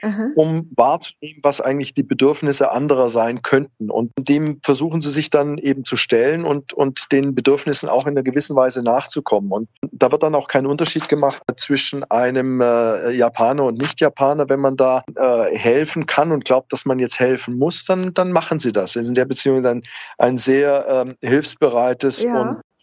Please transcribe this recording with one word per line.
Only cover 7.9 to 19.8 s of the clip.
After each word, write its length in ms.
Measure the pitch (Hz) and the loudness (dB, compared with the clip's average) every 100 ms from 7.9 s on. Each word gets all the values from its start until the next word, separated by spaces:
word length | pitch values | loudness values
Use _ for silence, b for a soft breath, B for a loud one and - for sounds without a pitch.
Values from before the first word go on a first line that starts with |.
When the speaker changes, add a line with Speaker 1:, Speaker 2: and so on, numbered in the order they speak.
| 123 139 | -2 0
Speaker 2:
in 60 | |
einer 100 | 143 | -2
gewissen 320 | 131 139 139 | 0 -2 0
Weise 280 | 139 131 127 | 0 0 0
nachzukommen. 680 | 120 127 - 147 - 104 - | 0 0 -2 -6 -2 -2 0
Und 180 | 101 113 - - | -6 -6 -10 -8
da 220 | - 127 | 0 2
wird 100 | 151 | 2
dann 140 | 156 147 | 0 0
auch 120 | - | 0
kein 180 | 135 135 | 0 0
Unterschied 420 | 147 160 156 - | -2 -2 -2 -2
gemacht 340 | 160 139 - - - | 0 0 -2 -6 -4
zwischen 480 | - 139 - 143 | -2 -2 -2 -6
einem, 560 | - 117 123 131 131 127 | -2 0 2 0 0 2
äh, 500 | 120 117 113 101 113 | 2 4 2 0 -2
Japaner 540 | 127 117 117 117 143 | 0 0 2 0 2
und 140 | 131 113 | 0 -2
Nicht-Japaner. 680 | 147 - 151 - 135 151 139 | -4 0 0 2 0 2 0
Wenn 120 | 139 | 0
man 160 | 135 135 | 0 2
da, 260 | 131 127 - - | 2 0 -2 -2
äh, 400 | 131 117 98 107 | 2 2 2 0
helfen 500 | 117 131 156 170 160 | 2 2 0 -4 -2
kann 240 | - 160 | 0 2
und 140 | 147 | 0
glaubt, 280 | - 131 - | 2 0 0
dass 140 | 131 139 | -6 -2
man 140 | 127 | -2
jetzt 180 | 120 - | 0 0
helfen 400 | 127 127 - 123 | 0 0 -4 -2
muss, 260 | 156 - | -2 -2
dann, 300 | - 185 185 | -2 -2 -2
dann 160 | 175 180 | -2 0
machen 300 | 170 - 156 | 0 -2 -2
sie 100 | 127 | -2
das. 220 | 104 92 | -2 -2
Sie 80 | 120 | -4
sind 80 | 117 | -2
in 60 | |
der 100 | 123 | 0
Beziehung 380 | 127 135 139 131 | 0 0 0 2
dann 200 | 123 120 | 2 -2